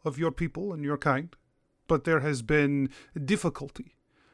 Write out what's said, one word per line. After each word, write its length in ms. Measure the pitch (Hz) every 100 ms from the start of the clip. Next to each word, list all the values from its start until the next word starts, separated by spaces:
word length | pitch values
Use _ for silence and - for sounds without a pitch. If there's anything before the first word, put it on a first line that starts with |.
of 160 | 160 135
your 120 | 165
people 400 | - 170 - 196
and 100 | 165
your 140 | 143 147
kind, 380 | 151 135 170 _ _ _ _ _ -
but 160 | 160
there 160 | - 156
has 220 | 147 135
been 480 | 110 151 143 143 135 - - 160
difficulty 720 | 135 208 175 - 143 - - _ _ _ _